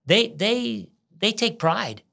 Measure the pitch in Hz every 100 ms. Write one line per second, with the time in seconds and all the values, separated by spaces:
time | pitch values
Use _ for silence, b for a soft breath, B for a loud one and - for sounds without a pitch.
0 | - 202 233 156 202 247 240 214 175 _
1 | _ _ 214 226 233 226 160 190 156 110
2 | -